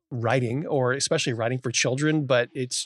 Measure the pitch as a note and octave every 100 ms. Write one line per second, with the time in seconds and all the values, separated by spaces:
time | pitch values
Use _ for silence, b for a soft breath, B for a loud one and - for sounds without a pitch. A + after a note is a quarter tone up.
0 | _ B2+ A2+ C3 B2 B2+ E3 C#3 B2 C3+
1 | - D#3+ C#3+ A#2 A2+ B2+ B2+ - C3+ C3
2 | D3+ D#3 C3+ B2 B2 C#3 B2+ -